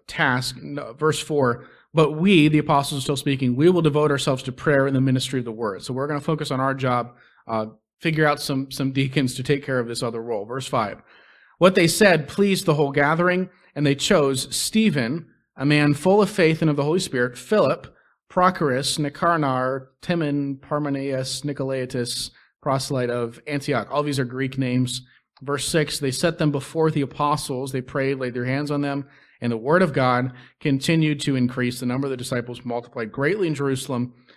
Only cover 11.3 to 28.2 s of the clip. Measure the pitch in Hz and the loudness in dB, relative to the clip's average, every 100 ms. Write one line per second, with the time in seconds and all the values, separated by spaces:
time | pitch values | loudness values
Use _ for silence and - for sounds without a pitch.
11.3 | _ _ _ 180 190 170 - 208 160 135 | _ _ _ 4 6 4 6 6 4 0
12.3 | - 202 185 - 147 143 139 143 160 180 | 0 2 2 2 2 2 2 2 2 2
13.3 | 180 185 _ _ 143 143 139 - 190 139 | 0 -2 _ _ -2 0 0 2 4 4
14.3 | 131 - - - 220 220 143 117 160 - | 0 -4 -6 -2 2 2 0 -2 -6 -10
15.3 | _ _ - 135 147 147 143 185 202 196 | _ _ -4 2 4 4 2 4 4 4
16.3 | - 160 160 160 143 143 180 - 127 123 | 4 2 4 2 2 0 0 -2 -2 -2
17.3 | - - 214 139 165 - _ _ _ _ | -4 0 2 2 0 -8 _ _ _ _
18.3 | - 180 185 151 127 135 - 143 - 170 | 2 2 2 -2 0 -2 -2 -4 0 0
19.3 | 165 143 127 127 135 - _ - 175 147 | 2 2 0 0 -4 -8 _ -4 -2 0
20.3 | 143 139 135 - 147 147 139 139 131 131 | -2 -2 -6 -4 -2 -2 -2 -2 -4 -4
21.3 | - 147 143 135 131 127 127 120 - - | -6 -6 -4 -4 -4 -4 -4 -4 -6 -10
22.3 | - _ _ 143 135 - 135 123 120 117 | -14 _ _ -2 -2 -2 -2 -2 -2 -4
23.3 | - - 143 143 127 98 143 147 135 123 | -8 -6 -6 -2 -2 0 -2 0 -2 -4
24.3 | 127 135 131 127 127 127 127 - _ _ | -4 -4 -2 0 0 0 -4 -12 _ _
25.3 | _ 139 143 - 170 151 - 139 127 170 | _ -6 -4 0 0 0 -2 -4 0 -2
26.3 | 160 151 143 135 160 160 156 135 - 147 | 2 0 0 -4 0 0 0 -4 -2 0
27.3 | 151 - 127 135 131 127 143 135 135 | 0 -2 -6 -4 -6 -4 -2 -2 -2